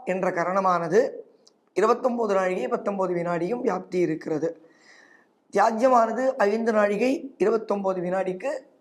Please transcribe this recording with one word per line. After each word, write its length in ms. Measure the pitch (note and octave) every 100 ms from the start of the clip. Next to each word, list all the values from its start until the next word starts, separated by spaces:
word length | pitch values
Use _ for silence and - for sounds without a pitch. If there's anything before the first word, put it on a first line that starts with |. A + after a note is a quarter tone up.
என்ற 260 | - F#3 F3+
கரணமானது 800 | F3 E3+ G3 F#3+ F3 E3+ G3+ C4+ - - _ _ _ _
இருபத்தொன்பது 600 | - A3 A#3+ B3+ A#3 G#3+
நாழிகை 340 | F#3+ F#3 F#3 B3
பத்தொன்பது 460 | A3+ G#3 G3 F#3
வினாடியும் 500 | F3 E3+ F3 F3+ A#3+
வியாப்தி 320 | B3 F#3 F#3
இருக்கிறது. 720 | F3+ D#3+ D#3+ - D#3 E3 - - _ _ - _ _ _ _ _ G3
தியாஜ்யமானது 760 | A3 A3 C4 A#3+ A3+ A3 C4
ஐந்து 360 | C4 G3+ A3+ A3+
நாழிகை 640 | G#3+ G#3 G#3 B3+ C4+ - -
இருபத்தொன்பது 640 | F#3+ A3+ A3+ G3+ F#3+ F#3
வினாடிக்கு 480 | F3 F#3+ F#3 F#3 C4 D4+ - _